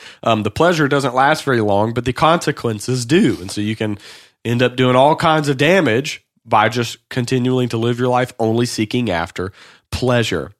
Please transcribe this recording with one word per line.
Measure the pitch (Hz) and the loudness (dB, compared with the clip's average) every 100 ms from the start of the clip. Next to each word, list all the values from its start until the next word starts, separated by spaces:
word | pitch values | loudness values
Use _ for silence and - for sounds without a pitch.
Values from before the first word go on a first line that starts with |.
| - - | -18 -6
um, | 117 107 | 0 0
the | 104 | 0
pleasure | - 165 165 139 | 2 2 2 0
doesn't | 143 131 | 0 0
last | 123 139 151 | 2 2 2
very | - 120 | 0 0
long, | 104 101 110 | 2 2 0
but | 120 | -2
the | 123 | -4
consequences | - 156 170 160 - 120 104 - 127 117 | 0 2 2 0 -4 -4 -6 -4 -4 0
do. | 170 160 95 | 2 2 0
And | 95 | -6
so | - | -6
you | 104 | -4
can | 110 107 104 - - - _ | -2 -4 -6 -12 -20 -20 _
end | 110 120 | -4 0
up | 123 123 | 0 2
doing | 127 | 2
all | 127 139 156 | 4 4 4
kinds | 170 156 147 | 2 2 0
of | 131 | 0
damage | 143 190 143 110 147 - _ _ | 2 4 2 0 -2 -10 _ _
by | - 113 110 | -2 2 2
just | 117 117 - - | 0 -6 -8 -10
continuing | - 117 131 123 127 123 | -6 -2 0 0 0 0
to | 117 | -2
live | 117 120 | -2 0
your | 127 | 0
life | 123 127 - | 0 -2 -2
only | 110 113 120 | 0 0 -2
seeking | - 110 123 117 | -2 -2 -2 -2
after | 85 85 - 90 - - - - | -2 -4 -6 -10 -10 -20 -20 -12
pleasure. | - 123 120 110 82 71 - | -4 0 0 0 -4 -6 -14